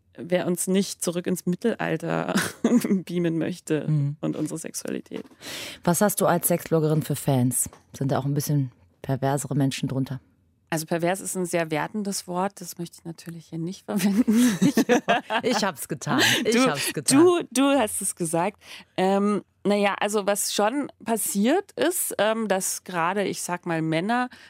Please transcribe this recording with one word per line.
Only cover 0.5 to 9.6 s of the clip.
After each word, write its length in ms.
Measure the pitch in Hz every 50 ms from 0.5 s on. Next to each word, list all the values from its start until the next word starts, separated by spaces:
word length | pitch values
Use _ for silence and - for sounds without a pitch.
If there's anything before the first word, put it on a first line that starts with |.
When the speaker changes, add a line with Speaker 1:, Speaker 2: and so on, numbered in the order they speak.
| 180 - -
Speaker 1:
nicht 360 | 190 185 196 196 - - - -
zurück 220 | 180 165 180 180
ins 200 | 190 185 - -
Mittelalter 880 | 180 180 - - 233 - - - - 160 160 165 160 165 160 - - - 185 - - - -
<laughs> 420 | - - 240 233 - - 202 190 165
beamen 320 | - 170 180 170 165 165 160
möchte 480 | - - 180 - - - 156 147 - 151
Speaker 2:
Mhm. 280 | 156 147 143 143 147 -
Speaker 1:
und 160 | 160 156 147
unsere 220 | - 156 143 151 160
Sexualität. 640 | - - - - - - 65 64 - - - - - - - - - - - - - - - - -
Speaker 2:
Was 160 | 175 170 -
hast 200 | 208 202 - -
du 60 | 185
als 220 | 143 170 170 - -
Sexbloggerin 540 | 175 165 - - 160 160 156 151 156 156
für 140 | 147 - 147
Fans? 520 | - - 147 135 127 123 127 127 - - - - - _ _
Sind 200 | - - 135 135
da 60 | 139 120
auch 60 | 127
ein 100 | 143 147
bisschen 380 | 147 - - 147 143 135 127 - _ _ _ _ -
perversere 520 | - - 135 127 139 135 139 147 - - 139
Menschen 340 | 151